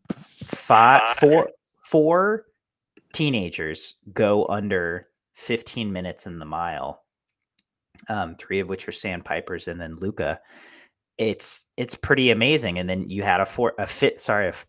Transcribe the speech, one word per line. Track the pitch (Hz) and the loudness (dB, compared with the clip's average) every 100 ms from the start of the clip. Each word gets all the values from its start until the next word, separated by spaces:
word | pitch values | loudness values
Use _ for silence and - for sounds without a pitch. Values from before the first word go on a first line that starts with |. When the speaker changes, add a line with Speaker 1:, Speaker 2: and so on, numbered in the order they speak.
| - | -12
Speaker 1:
five, | - - - - - - 113 117 139 | -14 -14 -18 -8 -6 6 8 10 8
Speaker 2:
Five. | 113 117 | 6 4
Speaker 1:
four, | 147 156 - - _ _ | 6 6 2 -4 _ _
four | - 165 156 170 196 220 - _ _ _ _ _ _ | 0 2 4 4 2 -2 -6 _ _ _ _ _ _
teenagers | - 151 123 90 - 80 78 - - - | -2 0 0 -4 -6 -6 -6 -8 -12 -12
go | 95 107 104 - | 0 2 2 2
under | 101 104 95 87 87 - _ _ - | -2 -2 -2 -2 -6 -10 _ _ -14
fifteen | - 117 - - 107 | -6 -4 -4 -8 -6
minutes | 95 90 82 - | -6 -8 -10 -12
in | 85 | -12
the | 78 | -10
mile, | 78 85 76 67 - _ _ _ _ _ _ _ _ _ _ - | -8 -6 -6 -8 -12 _ _ _ _ _ _ _ _ _ _ -8
um, | 107 87 - | -6 -6 -8
three | - 95 | -6 -4
of | 92 | -4
which | 95 - | -6 -8
are | |
Sandpipers | - 104 90 - 85 - 87 - | -8 -8 -8 -6 -6 -6 -10 -10
and | 85 | -10
then | 82 82 | -10 -8
Luca. | 95 - 78 80 - - - - _ _ _ - | -8 -4 -6 -6 -10 -20 -20 -20 _ _ _ -4
It's, | 113 202 - - - - | -4 -2 -2 -4 -8 -10
it's | 123 - | -8 -8
pretty | - 139 127 | 0 4 4
amazing. | 107 120 151 117 87 | 4 4 2 0 -2
And | 90 | -2
then | 92 92 | -4 -4
you | 98 | -2
had | 101 92 | 2 2
a | 98 | 2
four-, | - 120 - | 0 -2 -2
a | 98 | -6
fifth, | - 139 - | 0 0 0
sorry, | - 104 98 | -2 0 0
a | |
f-, | - | -4